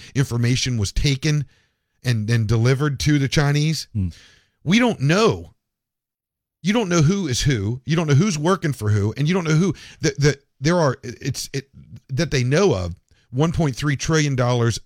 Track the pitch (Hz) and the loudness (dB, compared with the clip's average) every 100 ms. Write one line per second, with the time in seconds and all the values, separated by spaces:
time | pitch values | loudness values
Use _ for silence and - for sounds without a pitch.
0 | - 131 139 120 120 127 127 117 98 - | -8 -4 -2 0 0 0 -2 -2 -2 0
1 | 147 135 160 147 135 _ _ _ _ _ | 0 0 0 -2 -4 _ _ _ _ _
2 | 123 113 104 117 107 113 120 135 151 135 | -2 -2 0 0 2 2 2 2 0 -2
3 | 151 147 139 156 143 147 156 151 - 110 | 0 0 0 0 2 2 0 -2 -6 -4
4 | 90 - - _ _ _ - 226 247 220 | -4 -8 -20 _ _ _ 0 2 2 0
5 | 135 185 220 92 82 _ _ _ _ _ | 0 2 2 0 -8 _ _ _ _ _
6 | _ _ _ _ _ _ 170 240 185 175 | _ _ _ _ _ _ -2 0 2 2
7 | 151 202 156 120 151 117 101 127 - 160 | 4 2 -2 -2 0 0 -2 -4 -4 -2
8 | 156 139 208 156 160 190 156 - 104 104 | 2 2 2 0 0 0 -2 -2 0 0
9 | 104 117 147 185 160 156 185 - - - | 0 -2 -2 0 0 0 0 -2 -10 -6
10 | 147 - 143 - _ - 143 175 147 120 | -4 0 0 0 _ -6 0 2 0 -2
11 | 127 - 139 - - 135 - - - 117 | -10 -10 -8 -8 -8 -10 -12 -20 -20 -20
12 | - 131 160 135 123 151 202 98 87 85 | -8 -4 -2 0 0 2 2 2 -4 -8
13 | _ _ - 127 165 - 151 117 147 139 | _ _ -8 -2 0 0 -2 -2 -4 -4
14 | - 160 147 127 120 123 117 - | 0 0 2 0 0 2 0 -2